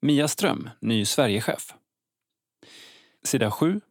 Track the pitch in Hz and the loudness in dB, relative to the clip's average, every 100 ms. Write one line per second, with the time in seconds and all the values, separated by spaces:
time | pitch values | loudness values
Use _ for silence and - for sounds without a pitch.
0 | 143 147 147 - 196 - 123 - 113 113 | 4 2 2 0 -2 -2 -6 -8 -2 0
1 | 101 - 131 101 - - - - _ _ | 0 2 2 2 -2 -6 -8 -18 _ _
2 | _ _ _ _ _ _ - - - - | _ _ _ _ _ _ -20 -20 -20 -20
3 | _ _ - 135 110 101 160 196 - | _ _ -2 0 0 2 0 0 -6